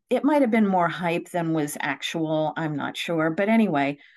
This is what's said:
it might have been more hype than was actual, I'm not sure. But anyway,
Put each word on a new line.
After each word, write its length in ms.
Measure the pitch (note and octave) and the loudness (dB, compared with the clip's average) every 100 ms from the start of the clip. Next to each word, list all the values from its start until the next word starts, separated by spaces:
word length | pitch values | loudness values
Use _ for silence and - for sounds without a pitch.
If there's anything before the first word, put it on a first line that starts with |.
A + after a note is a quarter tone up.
| - | -2
it 140 | B3 | 0
might 180 | B3+ D4+ | 2 4
have 100 | B3+ | 4
been 160 | A3+ G#3 | 4 4
more 220 | F#3 E3+ | 4 2
hype 400 | D#3 F3 E3+ E3+ | 0 -2 -2 -4
than 240 | F3 E3 | -4 -2
was 240 | D#3+ D3+ - | 0 -2 -4
actual, 720 | D3 C#3 - E3+ D#3 D#3 D#3 D3 | -6 -6 -6 -4 -2 0 -2 -2
I'm 180 | D#3+ D3 | -4 -4
not 220 | B2+ B2 | -6 -6
sure. 320 | - E3+ D#3+ | -4 -2 0
But 200 | D#3+ G3+ | 0 2
anyway, 480 | A3+ G#3 D3 C#3 D3 - | 2 2 2 -2 -4 -12